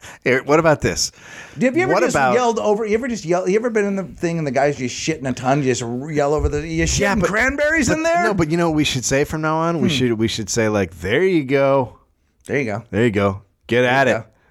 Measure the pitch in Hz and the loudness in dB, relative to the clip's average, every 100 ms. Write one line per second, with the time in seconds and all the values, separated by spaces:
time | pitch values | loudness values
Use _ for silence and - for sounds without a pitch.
0 | - - - 127 135 151 165 143 113 82 | -20 -6 0 0 4 4 6 4 2 0
1 | - - - - - 135 240 285 370 175 | -4 -8 -20 -20 -18 -2 0 2 2 2
2 | 254 151 131 123 247 220 208 208 220 220 | 2 2 2 4 2 2 0 0 0 -2
3 | 269 226 156 175 185 208 240 220 202 196 | -2 -6 -2 0 2 0 0 0 0 -2
4 | 170 - 175 170 147 127 147 131 127 - | -6 -6 -4 -2 -2 0 0 0 -6 -4
5 | - 156 131 123 127 143 131 117 120 123 | -4 -4 -4 -4 0 0 2 0 -2 -6
6 | 147 147 143 151 - 147 160 160 160 - | -4 -2 0 0 0 -2 -4 -2 0 0
7 | 202 202 170 208 254 277 294 320 262 320 | 0 0 0 0 0 0 0 0 0 0
8 | 330 339 349 214 160 170 170 151 143 131 | 0 2 0 0 0 0 0 0 0 -2
9 | - 139 147 160 156 160 165 170 190 139 | -2 0 -2 -2 -2 -2 -2 0 0 0
10 | 127 110 110 - 107 120 110 104 95 82 | 0 0 -2 -2 -4 -2 0 0 -2 -4
11 | 87 127 190 170 131 139 139 139 120 - | -2 0 2 0 0 0 2 2 -2 -8
12 | _ _ _ _ - 123 123 104 - 95 | _ _ _ _ -6 -4 -2 -6 -4 0
13 | 120 101 101 98 - _ - 117 123 131 | 2 2 0 -2 -10 _ -2 2 2 4
14 | 131 110 - _ _ | 2 0 -4 _ _